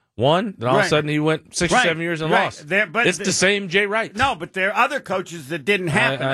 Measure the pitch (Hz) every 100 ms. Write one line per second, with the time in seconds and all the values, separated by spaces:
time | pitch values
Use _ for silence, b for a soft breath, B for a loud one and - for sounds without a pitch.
0 | _ - 127 170 220 185 117 135 185 151
1 | 151 151 151 156 - - 175 226 233 160
2 | 170 160 156 226 160 - 147 190 180 196
3 | 247 170 196 - 185 202 196 185 208 214
4 | 190 202 269 196 170 190 190 202 262 277
5 | - 196 - 170 131 165 135 202 175 175
6 | 240 - 139